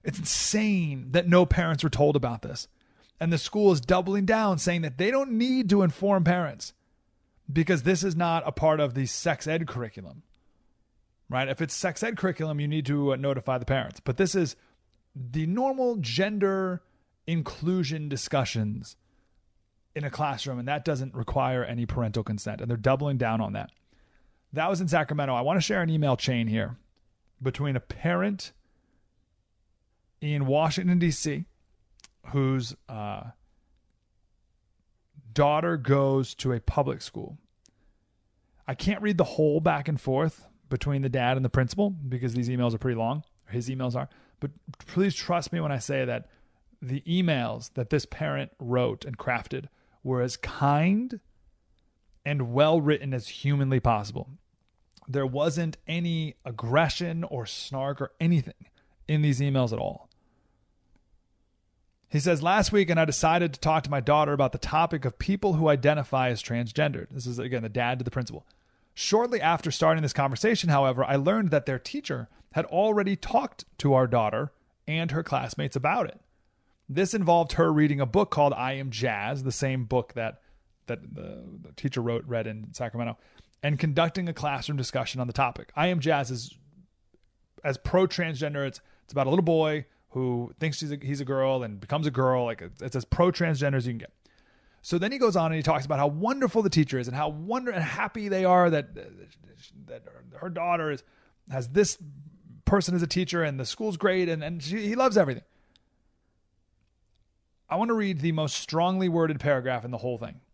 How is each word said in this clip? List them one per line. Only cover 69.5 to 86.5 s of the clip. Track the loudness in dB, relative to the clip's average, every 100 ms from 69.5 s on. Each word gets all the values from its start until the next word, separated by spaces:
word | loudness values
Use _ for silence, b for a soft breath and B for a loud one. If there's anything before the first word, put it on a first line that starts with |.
| 2 0
starting | 2 4 4
this | 2
conversation, | 0 0 2 2 2 4
however, | 4 4 2
I | 2 2
learned | 2 2 2
that | 2 0
their | -6
teacher | -6 -10 -6 -8 -8 b b
had | -4 -2
already | 2 2 2 2 -2
talked | 0 0 -2 -10 -20 _
to | 4 4
our | 4
daughter | 2 2 0 -4 _ _ _ -6
and | -4 -2
her | -4
classmates | -2 -4 -4 -6 -4 -2
about | -2 0 -4
it. | -8 _ _ _ _ _ _ -8
This | -2 0 2
involved | 4 4 4
her | 2 4
reading | 6 4 2
a | 2
book | 2 2
called | 4 2
I | 2 -4
Am | -4 -6
Jazz," | -2 -2 -2 -4 -4
the | -4
same | -2 -2 -2 0
book | 0 -2
that, | -6 -8 -8 _ _ _ _ -10
that | -10 -10 -16
the, | -14 -16 -16 -18
the | -20
teacher | -8 -6 -4
wrote, | -2 -4 -4
read | -6 -6
in | -10 -12 -10
Sacramento, | -8 -6 -6 -8 b b b b
"and | -2 0
conducting | 0 2 0 0 -6
a |
classroom | -4 -4 -4 -4 -4
discussion | -2 -4 -4 -4
on | -4
the |
topic." | 0 0 -2 -10 -2
I | 0
Am | 2
Jazz | 2 0 0
is | -6 -10